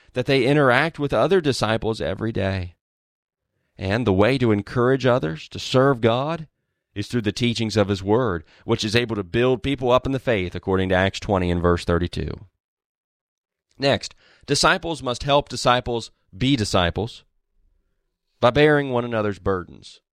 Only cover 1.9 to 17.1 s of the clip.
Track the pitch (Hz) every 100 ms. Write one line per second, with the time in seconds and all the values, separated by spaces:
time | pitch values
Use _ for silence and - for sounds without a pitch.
1.9 | 110 73 95 110 117 98 95 87 _ _
2.9 | _ _ _ _ _ _ _ _ - 95
3.9 | 107 110 92 104 135 120 104 - 127 120
4.9 | 135 127 123 - - - - - 127 139
5.9 | 123 113 120 143 165 156 _ _ _ _
6.9 | 101 104 123 104 - 120 110 110 104 98
7.9 | 98 95 110 123 85 - _ - 117 110
8.9 | 113 120 107 90 117 127 123 139 135 127
9.9 | 123 135 135 - 107 90 90 - 95 92
10.9 | 92 95 - - 95 87 87 87 87 -
11.9 | 85 87 - 76 - - _ _ _ _
12.9 | _ _ _ _ _ _ _ _ - 139
13.9 | 107 - - _ _ - 143 160 180 170
14.9 | 143 131 120 143 143 - 120 131 123 123
15.9 | 117 - _ _ 95 127 139 101 98 87
16.9 | 87 113